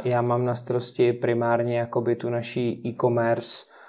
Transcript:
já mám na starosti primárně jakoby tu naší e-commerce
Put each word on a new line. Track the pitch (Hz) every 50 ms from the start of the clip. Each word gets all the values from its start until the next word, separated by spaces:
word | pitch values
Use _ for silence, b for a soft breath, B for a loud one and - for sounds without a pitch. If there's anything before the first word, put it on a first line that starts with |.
| -
já | 123 123 120
mám | 120 120 120 120 123
na | 123 120
starosti | 120 - - 123 123 120 - - - 123 120
primárně | 120 - - 120 117 117 117 117 117 117 120 120 120 117
jakoby | 120 120 - 127 117 120 117
tu | 117 - 117
naší | 120 120 117 - - 127 123 117 - - 123 120
e-commerce | 117 - 131 123 117 117 117 117 117 - - - - - - b b b b